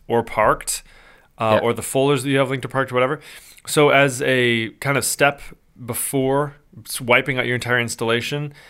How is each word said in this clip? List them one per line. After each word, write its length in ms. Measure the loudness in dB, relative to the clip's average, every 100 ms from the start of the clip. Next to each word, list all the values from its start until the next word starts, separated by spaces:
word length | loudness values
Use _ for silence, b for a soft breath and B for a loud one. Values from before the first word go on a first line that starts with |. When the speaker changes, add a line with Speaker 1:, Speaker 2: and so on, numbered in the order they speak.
| -2
Speaker 1:
or 140 | -2
parked, 600 | 0 2 2 2 -4 -10 b b b b b -4
uh, 140 | 2 2
Speaker 2:
Yeah. 60 | 2
Speaker 1:
or 80 |
the 80 | -2
folders 400 | -2 0 2 0
that 60 | 0
you 80 | 0
have 120 | 0
linked 120 | -4 -4
or 40 |
parked 220 | -4 -2
or 40 | 0
whatever. 240 | 0 -2 B B B B -2
So 240 | 4 6
as 320 | 6 4 2
a 480 | 0 2 2 0 -4 -6
kind 180 | -2 -2
of 60 | -2
step 360 | 2 2 2 -10 -20 _ -16
before 720 | -10 -8 -4 -2 0 0 -2 -8 _ -20 -14
s-, 160 | -8
wiping 360 | 0 2 2 -2
out 60 | -2
your 80 | -4
entire 240 | 0 -2
installation, 720 | -2 -4 -2 -2 -2 -6 -8 B B